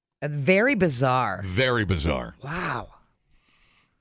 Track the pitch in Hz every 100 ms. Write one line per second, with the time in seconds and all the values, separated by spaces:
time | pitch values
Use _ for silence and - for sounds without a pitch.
0 | _ _ 147 147 135 190 254 240 180 123
1 | 131 127 113 92 95 92 131 120 98 87
2 | 78 65 58 - 143 170 180 - 95 -
3 | _ _ _ _ _ _ _ _ _ _